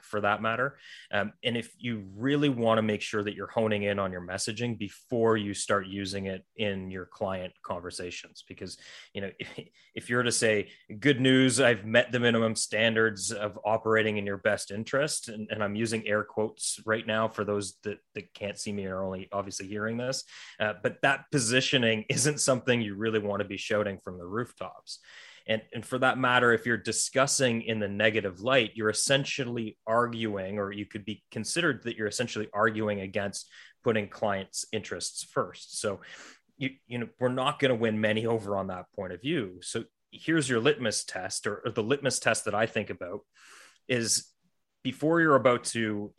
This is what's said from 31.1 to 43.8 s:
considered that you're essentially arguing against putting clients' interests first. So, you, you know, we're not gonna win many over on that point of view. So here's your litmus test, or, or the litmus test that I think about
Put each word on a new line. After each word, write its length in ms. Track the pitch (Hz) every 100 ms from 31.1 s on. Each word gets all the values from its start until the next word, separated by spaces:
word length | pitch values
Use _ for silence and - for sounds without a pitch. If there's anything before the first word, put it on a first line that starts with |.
| 104 _
considered 520 | - 104 - 170 117
that 120 | 117 117
you're 120 | 107
essentially 420 | - 120 - 107
arguing 460 | 104 113 107 107 104
against 500 | 95 104 101 - - - - _
putting 280 | - 110 101
clients' 560 | - 110 98 95 - -
interests 500 | 110 - 92 - -
first. 560 | - - 98 - - -
So, 220 | 107 95 - - - - _ _
you, 140 | 131 - _
you 100 | 120
know, 100 | 117 _
we're 100 | 127
not 300 | 127 131 143
gonna 160 | 135 120
win 260 | 113 110
many 240 | 107 107 113
over 320 | 113 101 101
on 100 | 95
that 180 | 90 90 -
point 180 | 95
of 80 | 90
view. 380 | 131 165 101 90
So 240 | - 117 117 _ _
here's 380 | - - 160 127
your 100 | 120
litmus 460 | 123 143 120 104 -
test, 420 | - 92 - -
or, 140 | 104 -
or 60 |
the 120 | 110
litmus 360 | 107 143 135 -
test 260 | - 110 -
that 100 | 101
I 100 | 113
think 240 | 113 101
about 320 | 98 90 101 - _ - - - _